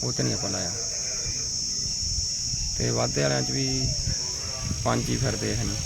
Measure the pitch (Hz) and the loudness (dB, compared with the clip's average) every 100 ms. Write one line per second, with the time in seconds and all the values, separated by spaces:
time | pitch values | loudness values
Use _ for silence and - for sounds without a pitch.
0 | 123 - 127 110 98 98 92 - - - | -2 0 2 2 0 0 -2 -2 -2 -2
1 | - - - - - - - - - - | -2 -2 -2 -2 -2 -2 -2 -2 -2 0
2 | - - - - - - 58 - 120 117 | 0 2 0 0 0 0 0 0 2 2
3 | 120 131 143 135 131 131 135 131 131 139 | 2 2 2 2 2 0 0 2 0 0
4 | - - - - - - - - 123 117 | 0 0 -2 -4 -4 -4 -2 0 2 2
5 | 120 120 123 104 107 113 104 101 | 2 2 2 2 0 0 0 -2